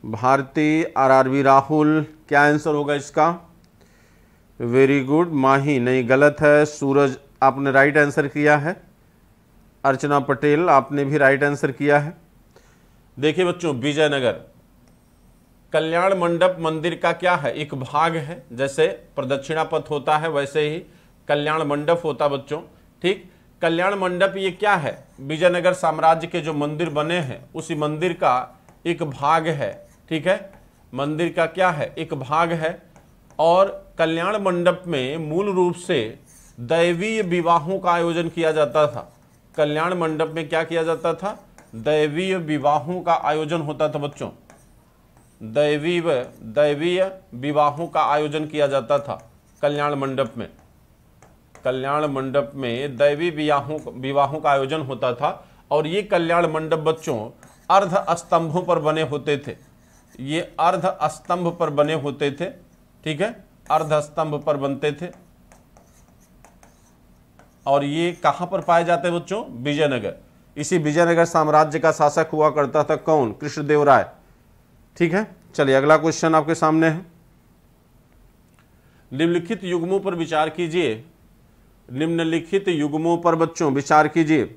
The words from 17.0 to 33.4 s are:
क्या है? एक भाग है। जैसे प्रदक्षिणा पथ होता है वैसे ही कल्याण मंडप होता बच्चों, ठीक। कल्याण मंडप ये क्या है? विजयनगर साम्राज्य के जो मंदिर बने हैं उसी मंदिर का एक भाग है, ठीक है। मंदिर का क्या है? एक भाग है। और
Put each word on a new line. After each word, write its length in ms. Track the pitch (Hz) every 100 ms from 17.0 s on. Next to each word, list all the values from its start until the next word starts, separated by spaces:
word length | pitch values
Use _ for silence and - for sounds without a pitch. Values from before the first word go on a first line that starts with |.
| 170
क्या 220 | 170 175 175
है? 180 | 139
एक 200 | - 151 139
भाग 400 | 127 147 165 165
है। 260 | 143 175 -
जैसे 340 | 120 139 139 165 - - -
प्रदक्षिणा 480 | 131 139 - 160 156
पथ 240 | 160 -
होता 280 | 147 131 151
है 120 | 160
वैसे 320 | 143 139 160
ही 160 | 151 160 - - _ _ -
कल्याण 360 | 147 147 156
मंडप 380 | 151 147 151 170
होता 240 | 160 131 147
बच्चों, 320 | 139 127 151 - - _ _
ठीक। 280 | 175 202 - _ _ _
कल्याण 340 | 165 165 185 202
मंडप 380 | 185 180 196 185
ये 140 | 190
क्या 220 | 175 208 190
है? 320 | 135 - - -
विजयनगर 520 | 139 156 175 175 175 180
साम्राज्य 520 | 165 160 160 165 170
के 140 | 175
जो 120 | 156 151
मंदिर 340 | 147 151 170
बने 280 | 147 151 175
हैं 240 | 139 107 - 160
उसी 200 | 156 156
मंदिर 360 | 151 151 180 170
का 460 | 156 127 127 - _ _ 170
एक 180 | 170 160
भाग 420 | 120 143 165 160
है, 220 | 147 107 - - _ _
ठीक 180 | 160 170
है। 260 | 208 - - _ _ _
मंदिर 400 | 127 143 156 170
का 120 | 170 160
क्या 220 | 180 185
है? 220 | 156 120
एक 200 | - 160 151
भाग 360 | 127 156 170
है। 280 | 170 160 185 - - _ _ _
और 420 | -